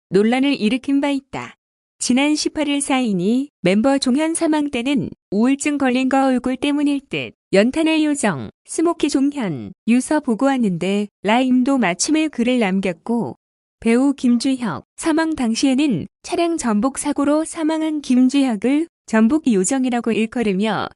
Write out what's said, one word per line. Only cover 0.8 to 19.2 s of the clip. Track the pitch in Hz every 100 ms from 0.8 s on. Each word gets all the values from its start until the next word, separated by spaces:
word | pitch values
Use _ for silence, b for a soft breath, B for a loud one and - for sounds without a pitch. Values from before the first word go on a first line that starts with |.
| - 277
바 | 285
있다. | 277 - 135 220 - _ _ _ -
지난 | - 247 294
십팔 | 302 - 311 285
일 | 285
사인이 | 277 262 240 185 185 247 285 _
멤버 | 175 202 269 277
종현 | 269 269 320
사망 | 320 330 302 285
때는 | 320 262 285 - - -
우울증 | 202 247 277 302 285
걸린 | 269 247 262
거 | 269
얼굴 | 269 254 254 262
때문일 | 285 285 285 277 -
듯, | 156 113 - -
연탄의 | 190 233 311 320 320 302
요정, | 285 214 156 - -
스모키 | - - 330 330 294
종현, | 294 277 285 202 135 104 - -
유서 | 247 - 302
보고 | 294 214 269
왔는데 | 269 214 170 180 202 208 _
라임도 | 190 233 262 254 254 277
마침내 | 190 175 - 311 311
글을 | - 233 254
남겼고, | 196 190 190 170 - 233 139 - _ _ _ -
배우 | 226 240 277
김주혁 | 277 247 240 269 254 233 127 - -
사망 | 330 311 320
당시에는 | 311 233 226 277 262 302 180 - _
차량 | - 349 339 330
전복 | 240 208 214 -
사고로 | 294 285 277 302
사망한 | 320 330 311 320 311 302
김주혁을 | 277 247 254 285 262 208 247 285 339 _
전복 | - 220